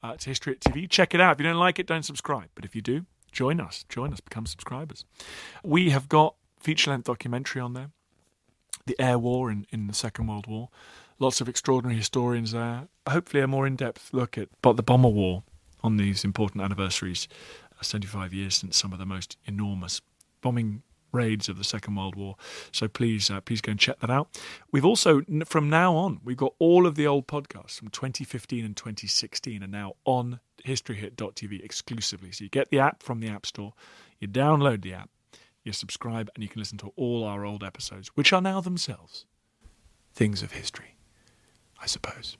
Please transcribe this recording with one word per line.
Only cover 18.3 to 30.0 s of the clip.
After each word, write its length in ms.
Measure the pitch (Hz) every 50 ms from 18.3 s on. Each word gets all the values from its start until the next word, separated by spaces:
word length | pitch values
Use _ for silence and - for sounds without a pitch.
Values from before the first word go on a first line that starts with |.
| 90
years 220 | 95 98 98 92
since 240 | - - 95 87 -
some 160 | - 98 92
of 40 | 90
the 60 | 95
most 320 | 95 98 92 87 - - _ _
enormous 560 | - 101 98 104 101 101 95 92 95 - - _ _ _ _ _ _ _ _
bombing 420 | - 127 123 120 117 110 104 110 - _ _ _ _ _ -
raids 340 | - 120 113 107 104 95
of 120 | - 98 95
the 60 | 98
Second 320 | - - 107 - - 101
World 200 | 98 95 95 92
War. 200 | 101 101 98 95 _ - - - - - - -
So 160 | - - 110
please, 420 | - - 127 117 113 107 98 -
uh, 120 | 101 98 -
please 180 | - 120 110
go 100 | - - 104
and 60 | 101
check 220 | - - 131 _
that 80 | - 113
out. 320 | 123 135 151 - _ - - - - - - _ -
We've 120 | 139 135
also, 360 | 170 233 220 - 175 156 139 - -
n-, 140 | 175 151 160
from 240 | - - 165 147 147
now 260 | 151 160 175 185 175
on, 260 | 156 180 196 151 - -
we've 140 | 117 127 123
got 160 | 139 131 - _
all 280 | 165 165 175 180 180
of 80 | 175 151
the 120 | 147 147
old 200 | 147 143 143 131
podcasts 520 | - - 147 135 - - 98 90 - - -
from 120 | - 110
twenty 340 | - - - 131 127 - 139
fifteen 400 | - - 127 - - - 120 113
and 100 | 110 104
twenty 320 | - - 117 107 104 -
sixteen 560 | 101 - - - 113 - - - - 117 104 98
are 40 |
now 300 | 95 98 101 101 95 - _